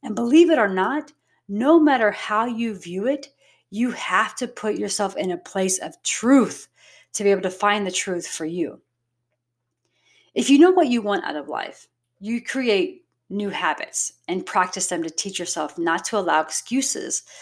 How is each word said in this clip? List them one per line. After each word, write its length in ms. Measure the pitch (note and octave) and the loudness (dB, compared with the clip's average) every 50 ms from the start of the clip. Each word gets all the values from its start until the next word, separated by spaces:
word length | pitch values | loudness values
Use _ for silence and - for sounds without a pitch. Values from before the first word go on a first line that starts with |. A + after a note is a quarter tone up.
| - | -6
And 120 | A#3 G#3+ | -6 -4
believe 360 | F#3+ A#3+ A#3+ C4 D#4+ E4+ E4 | -2 0 4 4 4 4 4
it 80 | E4 C4 | 2 2
or 100 | A3 G3 | 2 0
not, 440 | F#3+ F#3 F#3 G#3+ C4+ D4+ D4 - _ _ _ _ _ _ _ - | 0 0 -2 -2 -2 -4 -6 -8 _ _ _ _ _ _ _ -8
no 320 | G3 G#3 A#3+ C#4+ E4 E4+ | -6 -2 2 4 4 6
matter 300 | D#4 D4 C4+ B3 A3+ G#3 | 6 6 4 4 2 0
how 340 | G3+ - - - G#3+ G#3+ A3+ | 0 -2 -6 -4 -2 -2 -2
you 300 | B3 A#3+ A3 A#3 A3+ G#3+ | -2 -2 -4 -4 -6 -6
view 320 | F#3 - E3+ F3 F#3 G3+ | -8 -10 -8 -6 -4 -2
it, 220 | B3 C#4+ C#4+ - - _ _ _ _ _ _ _ _ | -2 -2 -2 -6 -14 _ _ _ _ _ _ _ _
you 200 | - G3+ A#3+ B3 A#3 | -4 -2 -2 -2 -2
have 440 | - - - F3 F#3+ A3 - - | -6 -4 0 2 2 0 0 -4
to 100 | - B3 | -8 -10
put 300 | - - - - G#3+ G#3 | -10 -10 -6 -4 -4 -2
yourself 400 | - G#3 G3 G3 - G#3 F#3+ F#3+ | -2 -4 -4 -2 -2 -2 -4 -2
in 140 | - G3 F#3 | -4 -4 -4
a 80 | F3 F3 | -4 -6
place 400 | - - - G3 F#3+ F#3+ F#3 - | -8 -8 -4 -2 0 0 0 -2
of 220 | - F3 - _ _ | -6 -10 -14 _ _
truth 680 | - - - - A#3 C#4 C#4 A3+ E3 - - - _ _ _ _ - - - _ _ _ | -6 -6 -2 4 6 6 6 6 4 -2 -10 -16 _ _ _ _ -20 -20 -20 _ _ _
to 100 | - G#3 | 0 2
be 60 | G3+ | 4
able 120 | G3 F#3+ F#3+ | 2 4 2
to 80 | F#3 | -4
find 360 | F#3 - - G#3 G#3 G#3+ G3+ | -4 0 0 2 2 2 -2
the 40 | F#3 | -4
truth 360 | F#3 - - G3+ F3+ F3 E3+ | -4 -4 -4 -4 -4 -6 -6
for 180 | - - - E3 | -8 -8 -8 -6
you. 360 | D#3 E3+ F3+ E3 A#2 - - _ _ _ _ _ _ _ _ _ _ _ _ _ _ _ _ _ _ _ _ _ _ _ _ _ _ _ _ _ _ _ | -6 -4 -4 -4 -4 -6 -12 _ _ _ _ _ _ _ _ _ _ _ _ _ _ _ _ _ _ _ _ _ _ _ _ _ _ _ _ _ _ _
If 140 | - A#3+ - | -2 4 6
you 100 | C#4 C#4 | 8 10
know 120 | D#4+ F#4 | 10 8
what 160 | F#4 F#4 E4 | 8 6 4
you 160 | B3+ A#3+ A#3 G3+ | 4 2 0 0
want 220 | G#3 G3+ F#3+ - | 0 -2 -2 -2
out 100 | - D3 | -4 -6
of 140 | D3+ C#3 - | -8 -8 -8
life, 400 | C#3+ - - - - - - _ _ _ _ _ _ _ | -8 -8 -8 -8 -12 -18 -20 _ _ _ _ _ _ _
you 200 | G3 G#3 A#3 A#3 | -8 -4 -4 -4
create 640 | A#3 - - C4 C4 A#3+ G#3 F#3+ F3 F#4 - - _ _ _ _ _ _ | -4 -4 -4 -2 2 2 2 2 2 0 -4 -12 _ _ _ _ _ _
new 220 | F#3 G3+ G#3 G3+ | -6 -4 -4 -4
habits 640 | F#3+ - F3+ E3 D3+ - - - - - - - _ _ _ - | -4 -2 -2 -2 -2 -2 -6 -8 -6 -6 -6 -6 _ _ _ -6
and 180 | F3+ F#3+ - | -4 -4 -4
practice 400 | - - G3+ F3+ F#3 - G3 F#3 | -2 0 0 0 0 0 -4 -4
them 160 | - F#3 E3+ E3 | -2 -2 -4 -4
to 80 | D#3+ | -4
teach 280 | D#3+ - - G3+ G3 - | -4 -6 -6 -6 -6 -8
yourself 380 | F3 E3+ - E3+ D3+ D3 - | -6 -6 -4 -4 -6 -6 -4
not 280 | - E3+ E3+ E3 F3 - | -4 0 0 0 0 -2
to 140 | - - G#3+ | -2 -2 -2
allow 220 | F#3 E3+ D3+ D#3 | 0 2 2 2
excuses 840 | D#3+ D#3 - - - - A#3 C4+ - - - - - - - - - _ - - | 2 0 -4 -8 -6 -4 -2 -2 -2 -2 -4 -6 -6 -6 -6 -8 -8 _ -20 -20